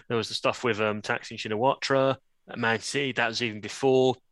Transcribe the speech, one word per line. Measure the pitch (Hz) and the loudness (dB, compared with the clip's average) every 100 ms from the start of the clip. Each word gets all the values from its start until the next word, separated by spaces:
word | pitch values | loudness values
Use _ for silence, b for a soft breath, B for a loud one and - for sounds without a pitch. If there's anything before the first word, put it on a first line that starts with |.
| - | -2
There | 117 | -2
was | 107 | -2
the | - | -2
stuff | 135 - | -2 0
with, | 123 104 | 0 2
um, | 107 104 | 0 -2
Thaksin | 101 117 - 113 | -2 -4 -6 -10
Shinawatra | 113 107 131 139 - 135 135 127 _ _ - | -4 0 0 0 0 2 2 0 _ _ -14
at | 117 | -2
Man | 117 113 | 0 0
City. | - 139 139 | -2 -2 -2
That | 120 117 | 0 -2
was | 110 | 0
even | 120 107 | -4 -4
before | 101 - 135 131 127 123 _ | -10 0 4 6 4 0 _